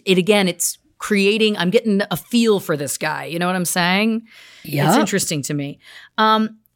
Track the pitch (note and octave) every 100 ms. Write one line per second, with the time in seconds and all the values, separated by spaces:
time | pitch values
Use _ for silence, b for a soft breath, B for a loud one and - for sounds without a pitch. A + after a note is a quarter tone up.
0 | - F#3 F3+ G#3 F#3 E3+ - - _ -
1 | - G3+ G3 G#3+ A3 G#3 F3 A3 A3+ G3
2 | G3+ F3 - A#3+ A3+ G3 - D3 C#3 -
3 | D#3 C#3+ C#3 E3 F3+ F#3 E3+ F3+ F3 F#3+
4 | A3 A3 A3+ B B B - C#3+ D3 F3
5 | G3+ F#3+ - D3+ C3 D3 C#3+ - B B
6 | B - A3 A3 A3 - _